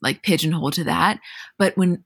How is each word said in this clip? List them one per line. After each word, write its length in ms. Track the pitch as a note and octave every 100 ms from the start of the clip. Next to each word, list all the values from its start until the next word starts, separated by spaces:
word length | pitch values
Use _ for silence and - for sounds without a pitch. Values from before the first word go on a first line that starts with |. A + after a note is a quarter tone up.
like, 200 | C3 -
pigeonholed 520 | - E3 D#3+ E3 C4
to 100 | F3+
that. 340 | D#3 E3+ F3+ A3 - - - -
But 180 | G3 -
when 280 | F3+ F3